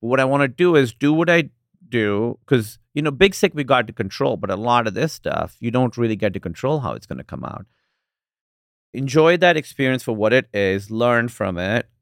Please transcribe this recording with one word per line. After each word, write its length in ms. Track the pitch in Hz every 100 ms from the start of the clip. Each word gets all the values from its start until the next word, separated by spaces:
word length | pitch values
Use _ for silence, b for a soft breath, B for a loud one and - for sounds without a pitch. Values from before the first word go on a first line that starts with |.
But 80 | 117
what 120 | 131
I 40 |
wanna 240 | 131 143 139
do 280 | 120 180 160
is 160 | 131
do 200 | - 143
what 180 | 156 170
I 200 | 170 156 _ _ _ _
do, 500 | 120 104 101 117 - -
'cause, 320 | 131 104 - _
you 80 | 147
know, 80 | 151
Big 240 | 135 196
Sick 180 | 190 196
we 100 | 156
got 220 | 135 131 113
to 60 |
control, 440 | - 98 - 139 113
but 140 | 101
a 60 | 95
lot 300 | 113 120 113
of 80 |
this 180 | 95 156
stuff, 440 | - - 73 80 _
you 100 | 117
don't 260 | 120 127 117
really 200 | 117 107
get 160 | 107
to 60 | 92
control 400 | 90 85 127 151
how 120 | 117
it's 140 | 57 -
gonna 180 | 65
come 200 | 67 67
out. 200 | - - 98 _ _ _ _ _ _ _ _ _ _ _ _
Enjoy 440 | - 135 135 160 175
that 200 | 180 160
experience 460 | - - 135 127
for 100 | -
what 200 | 110 107
it 160 | 123 123
is, 380 | 104 98 98 101
learn 380 | 110 120 120 117
from 300 | - 98 87
it 300 | 92 113 - _